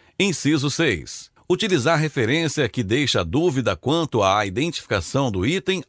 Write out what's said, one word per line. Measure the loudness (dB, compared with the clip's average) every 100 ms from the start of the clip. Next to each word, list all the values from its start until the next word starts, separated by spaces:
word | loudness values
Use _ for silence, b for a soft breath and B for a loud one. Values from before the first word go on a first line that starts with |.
| b 0
Inciso | 0 2 2 2 0
seis. | 0 0 0 -4 -12 -14 b -2
Utilizar | 0 2 2 2 2
referência | 0 0 0 0 0 0 -2
que | -2
deixa | 0 0 2 0
dúvida | 0 0 0 0 -2
quanto | -2 0 0 0 2
à | 2 2 0
identificação | -2 -4 -4 -4 -4 -2 -2 0
do | 0 0
item | 0 -2 -4